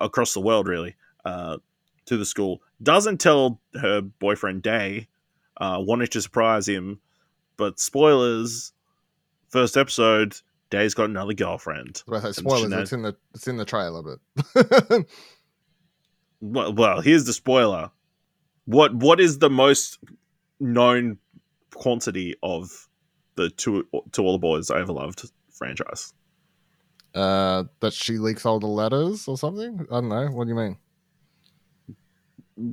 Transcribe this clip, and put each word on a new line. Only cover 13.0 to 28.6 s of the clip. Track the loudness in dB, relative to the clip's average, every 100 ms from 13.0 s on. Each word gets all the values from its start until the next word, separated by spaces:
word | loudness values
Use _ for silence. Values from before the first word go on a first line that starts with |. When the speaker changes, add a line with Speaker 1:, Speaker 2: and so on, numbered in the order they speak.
Speaker 2:
the, | -8 -10 _ -14
it's | -10
in | -8
the | -6
trailer, | -6 -6 -8
but | -14 -16 _ -8 0 4 6 6 4 2 0
<laughs> | -10 -20 _ _ _ _ _ _ _ _ _ _ -18
Speaker 1:
Well, | -8 -4 -2
well, | 4 4 4
here's | 4 4 4
the |
spoiler. | -4 2 4 4 2 -6 _ _ _ _ _ _ _ 0
What, | 6 6 6
what | 6 6
is | 6 6
the | 4
most | 6 6 4 0 -12 -20 -20 _ _ _ -8
known | -2 4 6 4 0 -8 _ _ _ _ _ -6
quantity | -2 -2 -4 -6 -6 -6
of | -6 -6 -8 -20 _ _ _ _ _ -4
the | -4
To, | -4 -4 -2 -4 -8 -8
To | -2
All | 0
the | 0
Boys | 0 -2 -2
I | -4
Ever | -4
Loved | -8 -10 -12 -20 _ _
franchise? | -14 -12 -10 -10 -12 -16 _ _ _ _ _ _ _ _ _ _
Speaker 2:
Uh, | -4 0 2 2 0 -4 -6
that | -6
she | -4 -6 -4
leaks | -4 -2
all | -2
the | -2